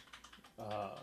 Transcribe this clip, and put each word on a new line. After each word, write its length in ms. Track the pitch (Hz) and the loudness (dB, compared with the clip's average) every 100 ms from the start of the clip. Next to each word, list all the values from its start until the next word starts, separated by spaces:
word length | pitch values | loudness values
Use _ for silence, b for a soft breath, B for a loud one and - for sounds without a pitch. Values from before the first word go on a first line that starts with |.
| - - - - - - | -12 -12 -12 -14 -12 -4
Uh, 320 | 107 104 98 - | 2 4 4 0